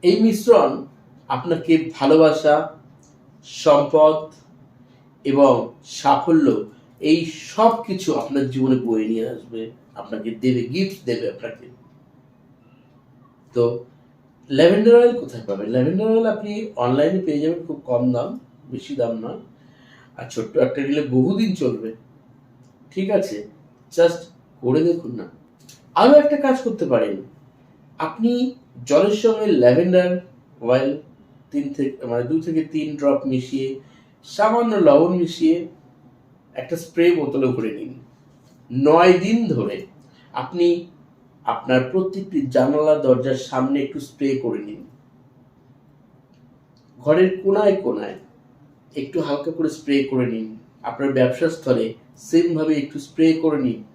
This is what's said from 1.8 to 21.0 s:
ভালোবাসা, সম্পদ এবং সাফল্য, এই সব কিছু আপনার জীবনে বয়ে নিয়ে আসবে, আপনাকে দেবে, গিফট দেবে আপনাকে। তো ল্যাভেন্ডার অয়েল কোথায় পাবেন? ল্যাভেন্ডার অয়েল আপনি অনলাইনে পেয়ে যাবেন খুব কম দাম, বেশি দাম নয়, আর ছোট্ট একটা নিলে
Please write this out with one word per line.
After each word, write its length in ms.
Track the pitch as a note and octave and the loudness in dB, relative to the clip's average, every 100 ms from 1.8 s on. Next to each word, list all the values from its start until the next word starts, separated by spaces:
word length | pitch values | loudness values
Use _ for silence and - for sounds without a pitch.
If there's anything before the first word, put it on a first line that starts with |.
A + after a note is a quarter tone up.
| - - | 2 -2
ভালোবাসা, 580 | C#3 D#3+ D#3 - D3+ D3+ D#3+ - - _ _ _ _ _ - - | 4 6 6 4 2 2 0 -12 -20 _ _ _ _ _ -20 -2
সম্পদ 540 | D#3+ C#3+ C#3+ D#3 D#3 D#3 - - _ _ _ _ _ _ _ _ | 4 4 4 4 4 4 -6 -18 _ _ _ _ _ _ _ _
এবং 280 | C#3+ C#3 C#3 A#2+ - - - - | -2 4 4 4 0 -12 -18 -4
সাফল্য, 480 | C#3 C#3+ - D#3+ C#3 - G#2+ - _ _ D3+ | 0 0 4 4 4 0 -4 -16 _ _ 0
এই 80 | E3 E3 - - | 0 0 -12 -12
সব 200 | - A3+ A3+ - | 2 2 2 -6
কিছু 220 | F#3 - D3+ | -8 -4 -4
আপনার 220 | C#3 C#3 C3 | -4 -4 -4
জীবনে 240 | B2+ C3 B2+ A#2 | -2 0 0 0
বয়ে 200 | A2 G#2+ | -2 -2
নিয়ে 160 | A2+ A2+ | -4 -4
আসবে, 280 | A2+ - A2+ A2+ - _ - | -10 -14 -14 -14 -16 _ -20
আপনাকে 280 | - A2 A2 A2+ | -12 -10 -10 -4
দেবে, 200 | B2+ B2 A#2+ | -2 -2 -4
গিফট 260 | D3+ F#3+ - B2 | -4 -4 -6 -6
দেবে 180 | A#2 A#2+ | -6 -6
আপনাকে। 320 | - A#2 A2+ B2 - _ _ _ _ _ _ _ _ _ _ _ _ _ _ _ _ _ | -10 -14 -16 -20 -20 _ _ _ _ _ _ _ _ _ _ _ _ _ _ _ _ _
তো 80 | B2 A#2 A#2 - _ _ _ _ _ _ C#3 | -2 0 -2 -14 _ _ _ _ _ _ -2
ল্যাভেন্ডার 360 | E3+ G3+ A3+ A#3 | 0 0 4 4
অয়েল 160 | A#3+ - | 4 0
কোথায় 220 | - - - | -10 -14 -10
পাবেন? 200 | G2 G#2+ | -8 -4
ল্যাভেন্ডার 320 | B2 C3+ F#3 A3 | -2 -2 -2 0
অয়েল 140 | A3+ A3+ | 0 0
আপনি 180 | - G#3 G#3 A3 - | -4 -8 -10 -10 -6
অনলাইনে 360 | B2 C3 D#3 F#3+ E3 | -2 0 0 0 -4
পেয়ে 160 | D3 | -4
যাবেন 180 | D#3 E3+ E3 | -4 -6 -8
খুব 100 | C#3+ - | -14 -4
কম 120 | A#2+ B2+ | -2 0
দাম, 140 | A#2+ - - _ _ - | -2 -6 -10 _ _ -16
বেশি 200 | B2+ - - | -16 -12 -4
দাম 120 | A#2 A2+ | -4 -4
নয়, 160 | A#2 - - _ _ _ _ _ - - | -8 -12 -18 _ _ _ _ _ -20 -18
আর 80 | - | -12
ছোট্ট 180 | - A2 - B2+ | -8 -4 0 0
একটা 140 | C3+ C#3 | 0 -2
নিলে 160 | D3 | -2